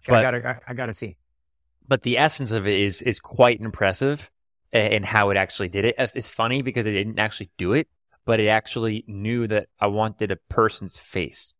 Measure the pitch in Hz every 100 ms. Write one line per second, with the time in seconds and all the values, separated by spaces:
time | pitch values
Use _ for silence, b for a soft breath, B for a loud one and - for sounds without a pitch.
0 | - 120 127 123 120 127 - 123 120 104
1 | 110 - _ _ _ _ _ _ - 135
2 | 120 120 151 - 123 110 98 98 101 92
3 | 127 107 - - 120 120 113 - 98 95
4 | 135 147 - _ _ _ _ 117 107 107
5 | 95 107 104 98 95 - 92 98 110 -
6 | 127 - - - 113 131 131 120 110 101
7 | 104 110 107 - 98 - 90 131 - _
8 | _ _ - 113 107 110 - 123 110 107
9 | - 101 107 120 113 107 98 _ 104 104
10 | 110 104 104 95 _ - 110 - 95 -
11 | - 95 82 - - _